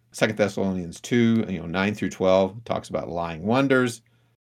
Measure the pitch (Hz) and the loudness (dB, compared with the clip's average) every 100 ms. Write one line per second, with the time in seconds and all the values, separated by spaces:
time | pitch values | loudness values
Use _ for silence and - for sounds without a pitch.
0 | _ - 113 104 98 98 95 92 85 - | _ 0 0 2 0 0 -2 -2 -6 -10
1 | - 120 117 113 98 87 82 90 98 107 | -2 2 4 2 0 -6 -4 0 0 0
2 | 92 - 92 95 95 110 - - - 87 | -6 0 4 4 2 -2 -6 -6 -4 -6
3 | 55 85 85 80 95 127 139 131 123 - | -6 -6 -6 -4 0 2 4 4 2 -2
4 | _ _ _ _ | _ _ _ _